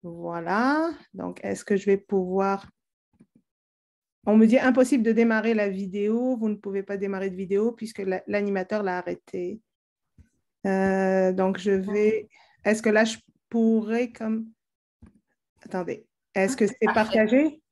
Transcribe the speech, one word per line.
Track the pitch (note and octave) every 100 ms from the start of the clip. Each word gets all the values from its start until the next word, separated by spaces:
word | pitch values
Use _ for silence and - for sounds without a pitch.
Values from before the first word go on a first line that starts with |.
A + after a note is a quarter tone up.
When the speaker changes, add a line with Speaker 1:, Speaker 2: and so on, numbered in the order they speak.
Speaker 1:
Voilà. | F3 E3+ E3+ E3+ E3+ G3 C4 D4+ E4 D4+ -
Donc, | F#3+ F3+ -
est-ce | - G3
que | - G3+
je | G3+
vais | G3
pouvoir | - G3 F3+ F#3+ G3 G3 - _ _ _ _ _ _ _ _ _ _ _ _ _ _ _ -
On | G#3+
me |
dit | A3 B3+
impossible | B3+ C4 B3+ C#4
de | A3
démarrer | A3 A#3 A3 A3
la | A3 G3+
vidéo. | F#3+ G3 G3+ G#3 A3+ B3+ B3
Vous | A3
ne | G#3
pouvez | G3+ G3
pas | G3 G3+
démarrer | G3 F#3+ G3
de | F#3
vidéo | F#3 G3 A3
puisque | A#3 A3 -
la, | F#3+ F#3 -
l'animateur | G#3 G3+ G3 F#3 G#3+
l'a | G3 F3+
arrêté. | F3 F3+ _ F#3 F3+ A3 _ _ _ _ _ _ _ _ _ _ G3
Euh, | F#3+ F#3+ F#3+ F#3+ F#3+ F#3
donc, | F#3 F#3+ G3
je | G#3
vais, | G3 F#3+ G#3 G#3+ A3 - _ _ _ -
est-ce | G#3+
que | A3
là, | G#3+ A3+
je | - _ _ _
pourrais | A3+ A3+ A3+ G3+ A3+ B3
comme, | - A3 A3 A3+ _ _ _ _ _ - _ _ _ _ _
attendez, | - F#3 E3+ - _ _ _
est-ce | G3+ F#3+
que | C#4 G3+
c'est | -
Speaker 2:
Parfait. | A3 A3+ A3 A3
Speaker 1:
partagé ? | G#3+ B3+ D#4 - _